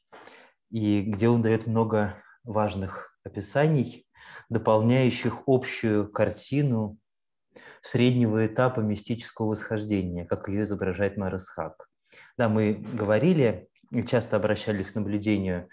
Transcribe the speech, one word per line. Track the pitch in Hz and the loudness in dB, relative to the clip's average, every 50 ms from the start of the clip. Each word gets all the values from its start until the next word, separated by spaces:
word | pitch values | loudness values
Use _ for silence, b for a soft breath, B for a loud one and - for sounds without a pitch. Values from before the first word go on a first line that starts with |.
| _ B B B B B B B B B B B _ - | _ B B B B B B B B B B B _ -8
и | 113 113 107 104 104 104 | -6 -2 0 2 2 2
где | 95 110 101 95 117 117 | 0 -2 -2 2 2 4
он | 120 117 | 4 4
дает | 113 110 113 110 - | 4 2 2 0 0
много | 117 113 113 113 110 110 107 104 95 B B B B B B B | 0 0 0 2 2 2 0 0 0 B B B B B B B
важных | 117 101 107 107 104 92 98 98 92 - - - - _ _ - | -4 -2 0 0 0 -2 -4 -6 -8 -8 -12 -16 -18 _ _ -18
описаний, | 98 - 107 101 - - 139 151 160 156 131 110 - - - _ _ B B B B B B B B | -14 -12 -12 -8 -4 0 2 2 4 2 2 0 -2 -6 -16 _ _ B B B B B B B B
дополняющих | 117 113 - 117 110 107 113 120 123 131 127 117 - - - 117 - - - | -4 0 2 4 4 6 6 4 4 4 4 2 2 0 -2 -4 -4 -2 0
общую | 139 131 123 123 - - - 113 110 104 104 101 - | 2 2 2 2 -2 -6 -2 0 2 2 2 0 0
картину | - - 107 101 - - - - 131 147 147 135 117 110 107 104 107 - _ _ _ _ _ _ _ _ _ _ B B B B B B | 0 0 0 0 -2 -6 -8 -4 -2 0 0 2 0 0 -2 -4 -8 -12 _ _ _ _ _ _ _ _ _ _ B B B B B B
среднего | B - - 117 120 127 123 123 117 107 107 110 110 | B -4 0 2 4 4 4 4 2 2 2 2 0
этапа | 110 - 127 127 123 - 117 | 0 2 2 0 2 2 0
мистического | 107 104 104 104 - - 117 117 - - - - 110 | -2 -2 -2 -4 -4 -6 -8 -8 -8 -12 -6 -4 -4
восхождения, | 107 107 107 - - 110 104 107 107 104 95 90 87 87 87 85 | -2 -4 -4 -6 -6 -6 -4 -2 -2 -2 -2 -2 -2 -6 -6 -6
как | - 104 - - 101 | -6 -6 -6 -6 -6
ее | 98 104 107 | -4 -4 -2
изображает | 101 101 92 98 95 90 98 101 95 - | -2 -4 -4 -4 -4 -2 -2 -2 -2 -2
Марасхак. | 104 95 92 92 92 92 - - 85 80 78 - - - _ _ _ B B B B B B B - | -4 -6 -6 -6 -8 -10 -12 -10 -10 -10 -10 -10 -16 -20 _ _ _ B B B B B B B -2
Да, | 120 107 | 0 2
мы | 107 110 107 104 | 2 2 2 2
говорили | 107 - - - 127 110 107 101 107 110 143 180 180 151 127 110 92 - - _ _ _ _ - | 0 -2 -6 -8 -6 -4 0 2 2 4 4 4 4 4 4 2 0 -2 -8 _ _ _ _ -6
и | 127 120 | -4 -4
часто | - - 131 117 110 - 110 | -2 0 0 0 0 0 -2
обращались | 101 92 90 104 - - 110 104 98 95 - | 0 2 0 -2 -2 -2 -4 -4 -4 -4 -6
к | - | -6
наблюдению, | 110 101 101 104 101 101 107 104 101 95 92 90 87 - B | -6 -4 -4 -4 -2 0 0 0 0 0 -2 -4 -4 -6 B